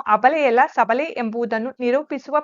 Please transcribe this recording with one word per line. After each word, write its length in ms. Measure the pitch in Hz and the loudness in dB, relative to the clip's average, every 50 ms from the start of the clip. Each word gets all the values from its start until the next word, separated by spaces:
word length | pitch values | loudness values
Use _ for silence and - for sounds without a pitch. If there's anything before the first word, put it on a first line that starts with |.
| - - 214 | -2 0 2
ಅಬಲೆಯಲ್ಲ 460 | 214 214 262 311 311 294 254 233 240 277 320 - | 4 4 2 2 2 2 2 4 4 2 2 2
ಸಬಲೆ 300 | 269 233 - 226 254 302 330 - - | 0 0 2 0 -2 -2 -4 -4 -6
ಎಂಬುದನ್ನು 480 | 240 220 214 233 240 214 226 220 226 262 - - | -6 -4 -4 -4 -4 -2 -4 -4 -4 -6 -8 -4
ನಿರೂಪಿಸುವ 560 | 247 240 247 277 302 - 294 262 - - 277 294 | -2 0 0 0 -2 -4 -8 -10 -6 -2 -2 -2